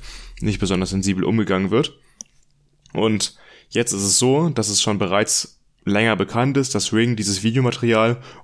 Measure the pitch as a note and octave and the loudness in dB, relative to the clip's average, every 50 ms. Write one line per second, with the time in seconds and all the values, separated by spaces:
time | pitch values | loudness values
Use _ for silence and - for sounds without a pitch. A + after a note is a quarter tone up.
0 | - - - - - - - - - G#2+ G2+ - G#2 F2+ G2 F2+ F#2 F2+ G2 F#2+ | -16 -16 -16 -18 -18 -18 -12 -6 -4 -4 -2 -2 -2 -2 0 -2 -2 -2 -2 0
1 | F#2+ G2+ F#2+ F#2 F#2+ - G#2+ A2+ G#2 F2 F#2+ F#2 G2 F2+ G#2 A#2+ D#3+ - - _ | 0 0 0 0 0 2 2 2 2 0 0 0 0 2 2 0 0 -2 -6 _
2 | _ _ _ - - - _ _ _ _ _ _ _ _ _ _ _ _ - - | _ _ _ -20 -20 -20 _ _ _ _ _ _ _ _ _ _ _ _ -4 -2
3 | G#2+ A2 A2 G2+ - - - - - - - - - _ - A#2 A#2 - G#2+ G2 | 0 0 0 0 -2 -6 -8 -14 -20 -20 -20 -20 -18 _ -4 -2 -2 -2 -2 -2
4 | G2+ G2+ - - B2 B2+ C3+ D3 E3+ E3 C3+ A#2+ G#2+ G#2+ G2+ - - A2 G#2 F#2+ | 0 0 2 2 2 2 2 2 2 0 0 -2 -2 0 -2 0 0 0 0 0
5 | G2+ F2 F#2+ G2+ A2 - - - - - _ _ _ _ _ _ _ G2+ G2+ G#2 | 0 0 2 2 2 2 0 -2 -4 -6 _ _ _ _ _ _ _ -2 0 2
6 | A2 A#2 G#2+ F#2 G2 - - A#2 B2+ C#3 C3+ C#3 C3 B2+ - G#2 F#2 - G#2+ A2 | 2 2 2 0 -2 -2 0 0 0 2 2 0 0 0 -2 -4 -2 0 2 2
7 | A#2 A#2+ A#2+ G#2+ G2+ G2+ G2 F#2 G2 A2+ A2+ C3+ B2+ A#2+ A#2+ - A#2+ A#2 A2+ G#2+ | 2 2 0 -2 -2 -2 -2 0 0 0 2 2 2 2 0 0 2 2 4 4
8 | A2 A#2 A#2+ B2+ - - - - | 4 2 2 -2 -6 -14 -20 -20